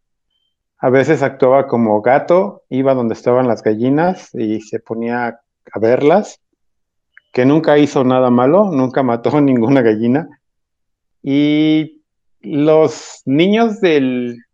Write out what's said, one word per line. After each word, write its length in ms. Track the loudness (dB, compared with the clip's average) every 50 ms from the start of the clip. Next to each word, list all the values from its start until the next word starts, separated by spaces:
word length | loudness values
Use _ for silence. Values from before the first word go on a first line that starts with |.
| _ _ _ _ _ _ _ _ _ _ _ _ _ _ _ _
A 100 | -2 0
veces 320 | 2 2 2 2 0 0 -2
actuaba 440 | -4 -2 0 2 2 2 2 0
como 340 | 0 -2 -2 0 0 0 0
gato, 640 | 2 2 0 0 2 2 0 0 0 -2 -8 -14 _ _
iba 240 | -6 -2 0 0 0
donde 200 | 0 -2 -4 -6
estaban 340 | -4 -2 0 0 0 0
las 160 | 0 -2 -2 -2
gallinas 640 | -4 -2 -2 -2 0 0 0 0 -2 -2 -6 -12 -16 -10
y 280 | -8 -6 -4 -6 -6
se 180 | -8 -10 -12 -12
ponía 600 | -10 -10 -10 -8 -6 -6 -6 -6 -6 -8 -8 -12 _ _ _ _ _ -14
a 80 | -6 -2
verlas, 640 | 0 2 2 2 4 2 2 2 0 -4 -12 _ _ _ _ _ _ _ _ _ _ _ _ _ _ _ _ _ _ _
que 140 | _ 0 0
nunca 320 | 2 2 2 2 2 2
hizo 260 | 2 2 2 0 -2 0
nada 260 | 0 0 0 2 2
malo, 420 | 2 2 2 2 2 2 0 0
nunca 320 | 0 -2 -4 -2 -2 -2 -2
mató 360 | -2 -4 -4 -4 -2 0 0
<laughs> 0 |
ninguna 400 | 0 2 0 0 0 2 2 2
gallina. 460 | 2 2 0 0 0 -2 -2 -2 -4 -8 -16 _ _ _ _ _ _ _ _ _ _ _ _ _ _ _ _ _
Y 800 | -8 -4 -2 0 0 0 0 0 0 0 0 0 -2 -4 -12 _ _ _ _ _ _ _ _ _
los 800 | -12 -6 -4 -2 2 2 4 4 2 2 -2 -8 -14 -20 -20 -12 _
niños 540 | -2 0 2 2 2 2 2 0 0 0 0
del, 560 | 0 2 2 2 0 0 -2 -4 -6 -8 -10 -12 -18 _